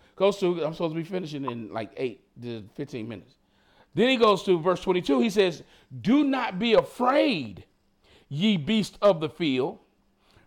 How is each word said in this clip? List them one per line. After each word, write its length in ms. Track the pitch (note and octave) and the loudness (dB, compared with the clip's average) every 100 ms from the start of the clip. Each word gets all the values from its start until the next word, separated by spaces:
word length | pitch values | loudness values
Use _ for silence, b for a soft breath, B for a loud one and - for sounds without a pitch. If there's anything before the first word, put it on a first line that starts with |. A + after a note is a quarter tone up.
| b | b
goes 240 | - G3 G3 | 0 0 2
to, 240 | F3 F3 | 0 0
I'm 120 | D3+ | -4
supposed 200 | D#3+ E3+ | -4 -4
to 80 | E3 | -4
be 60 | D#3+ | -6
finishing 380 | F#3 D#3+ D3 C3+ | -8 -8 -8 -8
in, 260 | A#2+ G#2 | -8 -10
like, 200 | G#2+ G#2 - | -10 -10 -6
eight 240 | C3 - _ - | -6 -6 _ -16
to 260 | A#2 A2+ G2+ - | -12 -12 -12 -14
fifteen 320 | C#3 B2+ A2+ | -12 -10 -10
minutes. 300 | G2 - _ _ b b b b | -12 -16 _ _ b b b b
Then 160 | D3+ A#3+ | 0 2
he 80 | B3+ | 4
goes 260 | A3 F#3+ | 4 4
to 160 | - F3 | 2 2
verse 220 | E3+ F3+ | 2 0
twenty-two. 380 | F#3+ F3+ E3+ C4+ | 0 -2 2 2
He 100 | A#3 | 2
says, 340 | G3+ F#3+ D3+ b b b C3 | 2 0 -2 b b b -6
"Do 220 | C3+ C#4+ | 2 2
not 360 | C#4 C4 A#3 F#3 | 2 0 -4 -2
be 160 | A#3 | 4
afraid, 920 | F#3+ - - B3 D4 D#4 F3+ A2+ F2+ - _ _ _ b b b | 4 2 -2 2 4 2 0 -6 -12 -20 _ _ _ b b b
ye 280 | C#3 G#3+ F#3+ | 0 2 2
beasts 400 | C3+ A3 F#3 - | 0 0 -2 2
of 200 | G#3 E3 | 2 2
the 80 | D#3 | -2
field, 480 | - D#3+ B2+ D#3 A3+ _ _ _ _ b b | -4 -2 0 -2 -6 _ _ _ _ b b